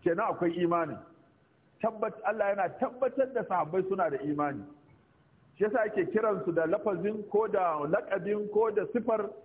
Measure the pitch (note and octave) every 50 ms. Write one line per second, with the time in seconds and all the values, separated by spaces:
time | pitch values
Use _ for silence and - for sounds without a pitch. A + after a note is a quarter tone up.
0 | _ F3+ E3+ E3+ A3 G#3+ E3+ - F3 E3+ E3+ E3+ F3 E3+ E3+ E3+ E3 D3+ C#3+ -
1 | - - - - _ _ _ _ _ _ _ _ _ _ _ _ - A3 G#3+ G#3+
2 | A3 A3 - - - G3 G#3+ A3 G#3 G3+ G3+ G3+ F#3+ E3+ - - A#3 B3 A#3+ -
3 | C4+ B3+ B3+ C#4 C4 B3+ B3+ A#3 G3 - G3 F3+ D#3 D3+ E3 F#3+ F#3+ F#3+ F#3+ F#3+
4 | F3+ D#3+ C#3+ C3+ C#3 D3 D3 D3 D3 C#3+ C3+ - - - - - - - - -
5 | _ _ _ _ _ _ _ _ _ _ _ - G3 G#3+ G#3 B3 A3 A3 - -
6 | F3+ - - G#3+ A3+ A3 G#3 F3+ D#3 F#3 E3 D#3+ D#3+ D#3+ F3+ G#3 - A3 G3+ E3+
7 | E3+ G#3 A3 A3 G3+ - - G#3 A3 G#3+ F#3 G3 F3+ F3 D#3+ D3+ D3 D3 E3 G#3
8 | - - G3 G3+ E3+ G3 G#3 G#3 G#3 G3+ - G#3 A3 A3+ G#3+ G#3 F#3 - - A#3+
9 | A3+ - A3+ G#3+ G#3 G3 - - -